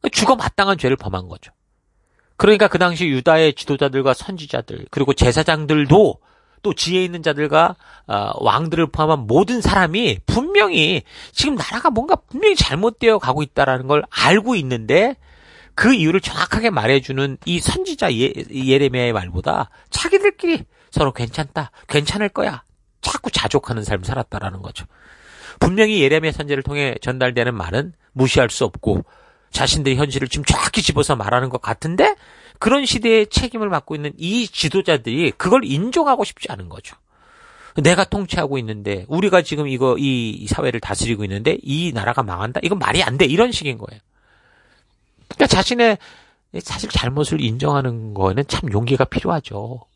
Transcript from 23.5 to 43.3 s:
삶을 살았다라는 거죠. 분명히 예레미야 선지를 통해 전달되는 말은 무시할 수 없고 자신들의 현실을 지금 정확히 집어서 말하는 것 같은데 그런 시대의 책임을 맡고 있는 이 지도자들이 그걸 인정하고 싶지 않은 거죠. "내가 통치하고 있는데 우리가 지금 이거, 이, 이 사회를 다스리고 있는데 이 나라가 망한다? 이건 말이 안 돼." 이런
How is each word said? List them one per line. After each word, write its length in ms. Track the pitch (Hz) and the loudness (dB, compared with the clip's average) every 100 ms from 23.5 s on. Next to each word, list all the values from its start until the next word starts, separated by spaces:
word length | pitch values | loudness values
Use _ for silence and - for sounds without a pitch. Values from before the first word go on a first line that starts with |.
| 107 - 113 | 0 0 -6
삶을 200 | 104 101 | -2 -4
살았다라는 580 | 92 127 - 104 95 95 | -2 -6 -6 -8 -8 -10
거죠. 240 | - - - _ - - - - - - | -14 -16 -18 _ -20 -20 -20 -20 -20 -2
분명히 420 | 160 190 214 214 | 0 4 2 4
예레미야 300 | 139 156 160 | 4 4 0
선지를 320 | 143 147 139 | -4 -4 -4
통해 320 | 135 143 139 117 | -2 -2 -2 -4
전달되는 540 | - 127 127 120 120 | -6 -2 0 0 -2
말은 380 | 117 85 104 160 - _ | -2 -4 -4 -6 -12 _
무시할 380 | 131 131 - 120 | 0 2 4 2
수 140 | - | 2
없고 400 | 117 - - 90 - _ _ _ _ | -4 -2 -2 -2 -4 _ _ _ _
자신들의 440 | - 131 151 139 131 | -4 -2 0 0 0
현실을 320 | 147 135 135 | 0 -2 -4
지금 160 | - | -6
정확히 380 | 139 - - - | -2 0 0 -2
집어서 320 | - 143 143 | 0 0 0
말하는 340 | 131 101 120 131 | 0 2 0 0
것 140 | 123 | -4
같은데 540 | - 113 156 185 359 403 - - - _ | -6 -6 -4 2 2 2 -10 -20 -20 _
그런 280 | 214 277 262 | 2 2 0
시대의 400 | 247 226 226 214 | 0 4 4 4
책임을 420 | - 247 226 208 | 0 -2 -4 -2
맡고 260 | 165 - | -4 -4
있는 180 | 156 147 - | -8 -8 -8
이 320 | 170 226 226 | -4 -4 -4
지도자들이 840 | - 151 190 190 151 113 127 165 | -4 -2 0 2 0 0 0 0
그걸 300 | - 180 247 | 0 2 4
인정하고 600 | 214 139 214 294 294 254 | 4 -4 -2 0 2 2
싶지 260 | - - - | 0 -6 -12
않은 180 | 101 90 | -12 -12
거죠. 260 | - - - _ _ _ _ - - - - | -16 -20 -20 _ _ _ _ -20 -20 -10 0
"내가 280 | 147 185 | 2 2
통치하고 520 | 196 202 190 - 147 135 | 0 -2 -4 -4 -2 -4
있는데 460 | 110 107 104 98 107 | -6 -8 -6 -6 -4
우리가 340 | 156 202 180 | -2 2 2
지금 260 | 170 151 147 | 2 -4 -4
이거, 280 | 127 131 120 | 0 0 2
이, 320 | 139 127 113 | 0 -2 -4
이 160 | - 104 | -8 -6
사회를 340 | - 139 117 | -2 -2 -4
다스리고 440 | - 98 113 110 | -6 -6 -4 -4
있는데 340 | 101 98 117 - | -4 -2 -2 -2
이 300 | - 143 175 | -2 -4 -2
나라가 280 | 117 98 120 | -2 -2 -2
망한다? 380 | 107 87 107 127 | -2 -4 -6 -4
이건 160 | 165 196 | -2 -2
말이 240 | - 113 | 0 0
안 160 | 175 131 | 0 2
돼." 80 | |
이런 260 | 151 | 2